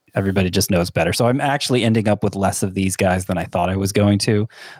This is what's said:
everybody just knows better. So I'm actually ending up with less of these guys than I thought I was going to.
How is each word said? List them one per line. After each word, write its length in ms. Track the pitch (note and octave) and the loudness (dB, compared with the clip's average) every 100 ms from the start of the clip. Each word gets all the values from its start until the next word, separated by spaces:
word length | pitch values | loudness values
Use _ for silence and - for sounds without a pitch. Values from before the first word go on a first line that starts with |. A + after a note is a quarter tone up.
| _ | _
everybody 360 | - G2 F#2+ F#2 | -4 -2 0 0
just 220 | G2 - | 0 0
knows 180 | F2+ E2+ | 0 0
better. 220 | - F2 | -2 -2
So 140 | - A#2+ | 0 0
I'm 140 | C3+ | 0
actually 440 | C#3 C#3+ - B2 | 0 -2 0 0
ending 240 | A2+ A2 G#2 | 2 2 2
up 160 | G2+ | 0
with 100 | G#2 | 0
less 300 | G2 F#2+ - | 0 -2 0
of 100 | G2+ | -4
these 220 | F#2+ F#2+ - | -2 -2 0
guys 300 | F#2+ F#2 F#2 | 0 0 -2
than 120 | F2+ | -4
I 60 | |
thought 260 | - - - | -4 -2 -2
I 60 | F#2+ | 0
was 160 | G2 | -2
going 260 | G#2 G2+ G2+ | 2 2 2
to. 300 | - G#2 G#2+ - - - | 2 0 -2 -8 -20 -20